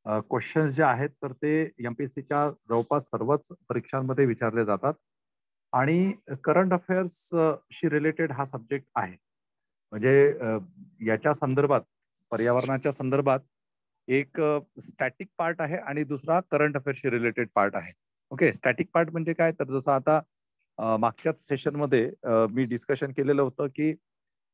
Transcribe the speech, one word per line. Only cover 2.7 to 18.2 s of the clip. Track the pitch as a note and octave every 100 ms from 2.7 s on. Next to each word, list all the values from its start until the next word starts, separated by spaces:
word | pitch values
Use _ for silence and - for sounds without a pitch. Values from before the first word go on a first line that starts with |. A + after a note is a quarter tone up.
| A#2 A#2 D3 -
सर्वच | A2 A2+ D3 - - -
परीक्षांमध्ये | A#2+ - C3+ C3 C3 C3+
विचारले | A2 A#2 A2+ G#2
जातात | G2 C3+ D#3 _ _ _ _ _ _ _
आणि | B2+ C#3 E3+ F#3+ - - C3+
current | - D#3 F#3
affairs, | F3+ - F#3 F3+ - -
अ, | E3+ D#3+ D3 -
शी | - E3+
related | D3+ D#3 D#3 D#3+
हा | B2 C3+
subject | B2+ A2+ C#3 - -
आहे. | F#2+ F2+ _ _ _ _ _ _ _
म्हणजे, | G#2+ A#2+ C#3 C#3+ C#3+
अ, | A#2 A2 F#2+ - - - A2
याच्या | A2 D3+
संदर्भात, | C#3+ C#3 C3 C#3+ C#3+ - _ _ _ _
पर्यावरणाच्या | A2 A#2+ B2 B2 C3 D3
संदर्भात | C3+ C3 C#3 C#3 C3 - _ _ _ _ _ -
एक, | C3+ C#3 -
अ, | D3+ D3 - -
static | - - C3 - F#3+ -
part | E3+ F3
आहे | D3+ D#3+
आणि | B2 D3
दुसरा | C#3+ C#3+ D3+ E3+ -
current | D3 D3 C#3+
अफेअर्सशी | C#3 C3+ C3+
related | A#2 A#2 A2+ A#2 -
part | G2+ G2+
आहे. | E2+ - _ _